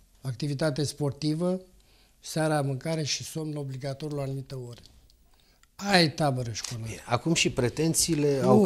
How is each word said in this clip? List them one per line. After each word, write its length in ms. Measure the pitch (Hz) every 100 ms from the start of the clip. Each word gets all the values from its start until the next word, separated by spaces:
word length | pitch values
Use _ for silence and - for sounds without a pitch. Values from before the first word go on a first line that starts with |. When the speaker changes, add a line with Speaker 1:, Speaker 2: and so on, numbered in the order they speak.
| _ _
Speaker 1:
activitate 600 | 131 117 147 139 156 143
sportivă, 760 | 139 - 143 135 151 156 180 185 - _ _ _ _ _
seara 400 | - 160 156 151
mâncare 420 | 135 131 160 160
și 220 | 143 -
somn 320 | 113 160 156 147
obligatoriu 600 | 139 131 139 135 151 143
la 60 |
o 20 |
anumită 340 | 135 135 131 131 120
oră. 120 | 117 - - - _ _ _ _ _ _
Aia 280 | - 202 190
e 60 | 160
tabără 420 | - 147 127 117
școlară. 380 | 107 - 117 113 101 -
Speaker 2:
Acum 280 | 120 165
și 160 | 165 170
pretențiile 920 | 127 120 - 160 160 - 151 147 139
Speaker 1:
Nu, 60 | 185
Speaker 2:
au 160 | 208